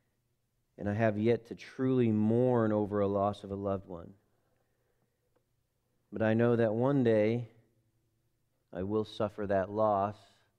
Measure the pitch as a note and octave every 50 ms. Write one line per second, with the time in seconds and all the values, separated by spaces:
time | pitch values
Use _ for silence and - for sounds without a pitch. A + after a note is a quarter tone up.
0 | _ _ _ _ _ _ _ _ _ _ _ _ _ _ _ - - G#2 G#2 A2
1 | A#2 A2 G#2 G#2 G#2+ A#2 A#2 A2+ - - G2 - - - - - C3 C3 C3 B2+
2 | B2 A2+ G#2+ G#2+ G#2+ G#2+ A2+ A#2+ B2+ B2+ B2 A#2+ A2+ G#2+ G#2+ G#2+ G#2 F#2+ G#2 G#2
3 | G2+ G2 G2+ G2 G2 G#2 G#2 - - G2 G2 G2 G2 G2+ G2 G2 F#2+ F#2+ F2+ E2+
4 | F2+ G2+ G2+ _ _ _ _ _ _ _ _ _ _ _ _ _ _ _ _ _
5 | _ _ _ _ _ _ _ _ _ _ _ _ _ _ _ _ _ _ _ _
6 | _ _ G#2 G2+ A2 A2 A2 A2+ A#2 A#2+ A#2+ A2+ A#2 A2 G#2 A2+ B2 C3+ C#3+ C#3
7 | B2 A2+ A2 G#2+ G#2 A2 A#2 A#2+ A#2+ - - _ _ _ _ _ _ _ _ _
8 | _ _ _ _ _ _ _ _ _ _ _ _ _ _ - F2 F#2+ G2 G#2+ G#2+
9 | G#2+ - - - A2+ G#2 - - G#2 G2 G2+ F#2+ F#2 G2+ G2+ G#2+ A2 G#2+ G#2 G2
10 | G2 G#2 G2+ - - _ _ _ _ _ _